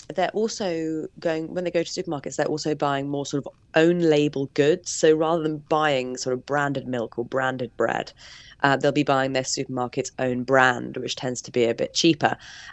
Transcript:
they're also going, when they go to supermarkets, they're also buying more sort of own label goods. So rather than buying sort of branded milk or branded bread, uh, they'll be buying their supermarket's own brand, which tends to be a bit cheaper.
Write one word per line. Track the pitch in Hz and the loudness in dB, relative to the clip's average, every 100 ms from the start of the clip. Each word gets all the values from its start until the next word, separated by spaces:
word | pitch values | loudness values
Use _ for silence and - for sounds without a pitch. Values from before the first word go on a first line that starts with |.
| - | -6
they're | 156 175 | -2 0
also | 196 220 - 196 165 160 156 - - | 0 -2 -2 -4 -2 -2 -4 -6 -6
going, | 175 160 160 | -2 -2 -4
when | 180 | -4
they | 175 | -2
go | 170 | -2
to | 165 - | -2 -6
supermarkets, | 180 143 - - | -6 -6 -6 -4
they're | 143 | -2
also | 151 156 147 | -2 -2 0
buying | 147 139 139 | 0 0 -2
more | 143 139 | -4 -4
sort | 143 | -4
of | - - _ | -6 -12 _
own | 160 165 175 | 4 4 4
label | 165 147 147 139 139 | 4 4 2 0 -2
goods. | - 143 180 - | 2 4 2 -2
So | - 160 | 2 4
rather | 156 160 170 | 4 2 0
than | 156 151 147 | -2 -4 -2
buying | 156 156 135 127 127 | 0 2 0 -2 -6
sort | 131 | -4
of | 127 - | -4 -2
branded | 143 143 135 123 | -2 0 -2 -4
milk | 123 113 - | -4 -4 -6
or | |
branded | 120 131 131 127 120 - | -4 -2 -2 -2 -6 -2
bread, | 117 - - - - - - - | 0 0 -6 -14 -20 -20 -20 0
uh, | 139 135 | 2 4
they'll | 143 | 2
be | 147 | 2
buying | 143 135 135 | 2 2 2
their | 135 | -2
supermarket's | 131 - 135 127 123 - 127 - | -2 -4 -4 -4 -4 -4 -6 -4
own | 131 123 | -2 -2
brand, | 123 135 127 120 123 127 | 2 6 6 2 -6 -8
which | 123 - | -8 -6
tends | 131 123 | -6 -6
to | - | -4
be | 131 | 0
a | 117 | 2
bit | 117 - | 0 -2
cheaper. | - 170 151 - - - - - | 2 2 4 0 -2 -10 -18 -16